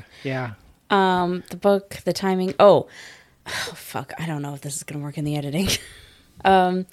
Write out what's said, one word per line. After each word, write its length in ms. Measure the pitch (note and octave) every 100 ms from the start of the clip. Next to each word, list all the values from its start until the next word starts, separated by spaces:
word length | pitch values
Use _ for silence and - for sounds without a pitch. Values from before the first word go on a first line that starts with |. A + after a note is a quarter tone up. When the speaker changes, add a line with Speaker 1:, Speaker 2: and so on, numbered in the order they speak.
| - -
Speaker 1:
yeah. 280 | C#3 C3 A#2+ G#2+ _ _ -
Speaker 2:
Um, 540 | G3+ F#3+ F3+ F3+ F3+ -
the 80 | F3+
book, 400 | G3+ G3 G3 - -
the 80 |
timing. 400 | F3 F#3+ F#3 F#3 -
Oh. 260 | G3+ D3+ - - - - _ _ -
Oh, 240 | - - -
fuck. 380 | - A2+ C3+ -
I 60 | E3
don't 160 | D3+
know 120 | C#3+
if 80 | C#3+
this 160 | D3 C#3+
is 60 |
gonna 200 | - D3
work 140 | C#3+ C#3+
in 80 | D3
the 100 | D3
editing. 320 | C#3+ D#3 G3
<laughs> 40 | - - - - _ _ - F#3+
Um, 400 | F#3+ F3+ F#3 F#3